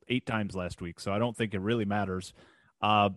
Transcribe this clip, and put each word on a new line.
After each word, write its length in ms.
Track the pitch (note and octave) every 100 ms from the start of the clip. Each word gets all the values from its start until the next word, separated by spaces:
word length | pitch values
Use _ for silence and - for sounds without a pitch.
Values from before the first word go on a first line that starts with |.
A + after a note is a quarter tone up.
| -
eight 180 | B2 -
times 300 | A2 G2+ F#2
last 260 | F2 -
week, 180 | F2 -
so 120 | G2+
I 80 | G2+
don't 160 | A#2+ A2+
think 180 | A2
it 60 | F#2+
really 260 | G2 A#2+ G2+
matters. 480 | G#2 F#2+ F#2 - - - _ _ _
Uh, 280 | G#2 G#2+ G#2